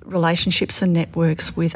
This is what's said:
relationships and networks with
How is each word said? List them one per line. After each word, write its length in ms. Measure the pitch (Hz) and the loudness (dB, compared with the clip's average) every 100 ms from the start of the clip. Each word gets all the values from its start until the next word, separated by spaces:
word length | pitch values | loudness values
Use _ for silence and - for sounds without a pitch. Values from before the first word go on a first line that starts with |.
relationships 800 | - 185 165 170 - 165 - - | -6 0 0 2 0 0 0 0
and 100 | 185 | 2
networks 640 | 165 160 170 165 156 - - | 2 0 0 0 0 -2 -2
with 180 | 170 | -2